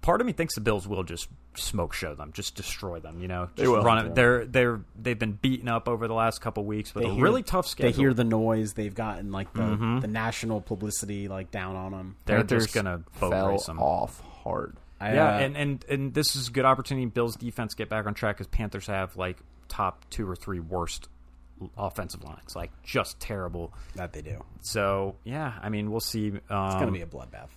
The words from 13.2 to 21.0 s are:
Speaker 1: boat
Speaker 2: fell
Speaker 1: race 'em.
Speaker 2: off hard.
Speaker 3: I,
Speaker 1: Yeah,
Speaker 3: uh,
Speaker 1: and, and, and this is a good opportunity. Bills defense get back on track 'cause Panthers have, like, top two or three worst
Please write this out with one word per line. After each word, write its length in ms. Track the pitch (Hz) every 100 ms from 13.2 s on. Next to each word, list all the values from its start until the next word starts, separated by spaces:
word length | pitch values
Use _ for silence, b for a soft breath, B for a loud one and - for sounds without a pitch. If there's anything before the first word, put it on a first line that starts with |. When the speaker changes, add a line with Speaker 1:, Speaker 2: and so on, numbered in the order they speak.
Speaker 1:
boat 100 | 92
Speaker 2:
fell 180 | 92 98
Speaker 1:
race 180 | 98 -
'em. 100 | 82
Speaker 2:
off 420 | 67 87 - - - -
hard. 340 | - - - - - -
Speaker 3:
I, 140 | 101
Speaker 1:
Yeah, 120 | 131 160 104
Speaker 3:
uh, 20 |
Speaker 1:
and, 180 | 135 143
and, 280 | 143 139 -
and 260 | 143 139
this 200 | 135 151 139
is 120 | 120
a 20 |
good 140 | 123 131
opportunity. 400 | 131 127 135 123
Bills 300 | 120 117 110
defense 360 | 120 113 113
get 140 | - 107
back 180 | 110 104
on 60 |
track 220 | 104 110 101
'cause 80 | -
Panthers 420 | - 107 101 -
have, 280 | 98 95 -
like, 220 | 92 90 - - -
top 360 | - 95 - -
two 180 | - 101
or 60 | 87
three 240 | - 92
worst 480 | 82 90 85 -